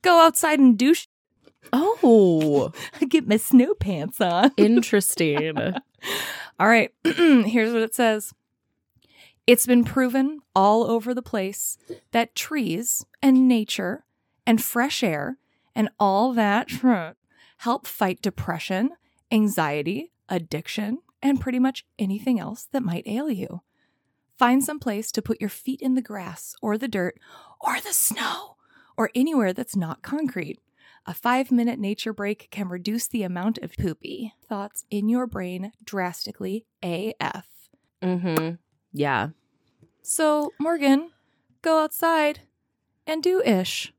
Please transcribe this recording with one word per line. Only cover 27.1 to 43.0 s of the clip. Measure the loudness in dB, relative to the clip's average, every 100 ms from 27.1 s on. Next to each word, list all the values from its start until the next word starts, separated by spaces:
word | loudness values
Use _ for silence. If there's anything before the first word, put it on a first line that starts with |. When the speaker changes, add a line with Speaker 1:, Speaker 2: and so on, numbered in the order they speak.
| -6 _ -20 -20 _
Speaker 1:
or | -6 -4
the | -4
snow | -2 -2 -4 -6 -6 -12 _ _ _ _ -6
or | -4 0
anywhere | 0 2 0
that's | -2 -6 -6
not | -6 -10
concrete. | -8 -6 -4 -6 -10 -14 _ _ _ _ -16
A |
five-minute | -6 -2 -2 0 0 0 -2
nature | -6 -6 -8
break | -6 -6 -6 -10
can | -10 -8
reduce | -6 -6 -6 -6
the | -6
amount | -6 -4 -4 -4
of | -8 -6
poopy | -6 -6 -12 -12 -12 _ _
thoughts | -10 -10 -14 -8
in | -4 -2
your | -2 -2
brain | -8 -8 -10 -12 _
drastically | -10 -6 -6 -8 -12 -10 -8 -8 _ _
A | -8 -6 -6 -6
F. | -8 -8 -16 _ _ _ _ _
Speaker 2:
Mm-hmm. | -4 -2 -2 -2 -2 -8 _ _ _
Yeah. | -6 -2 -2 -4 -8 _ _ _ _ _ _
Speaker 1:
So, | -8 -2 0 0 -2 -4
Morgan, | -4 0 4 2 0 _ _ _ _ _
go | 0 0
outside | 0 -2 0 2 0 -4 _ _ _ _ _ _